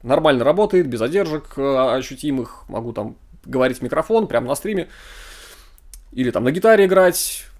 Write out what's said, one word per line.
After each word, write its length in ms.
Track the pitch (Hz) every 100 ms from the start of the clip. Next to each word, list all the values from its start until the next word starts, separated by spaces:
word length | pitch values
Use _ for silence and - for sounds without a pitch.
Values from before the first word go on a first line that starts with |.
нормально 420 | 120 147 156 131 123
работает, 420 | 175 208 185 156
без 120 | 117
задержек, 580 | 117 185 175 151 - -
э, 380 | 139 135 131 127
ощутимых, 640 | 127 131 147 135 113 - -
могу 240 | - 117
там 220 | 113 104 - - - -
говорить 340 | 127 127 123
в 20 |
микрофон 460 | 123 - - 226 214
прямо 200 | 120 120
на 80 | 147
стриме, 320 | 202 196 - - - - - - - - - - - - -
или 180 | 123 127
там 140 | 95
на 80 | 123
гитаре 340 | 170 220 214 190
играть 600 | 190 180 - - - -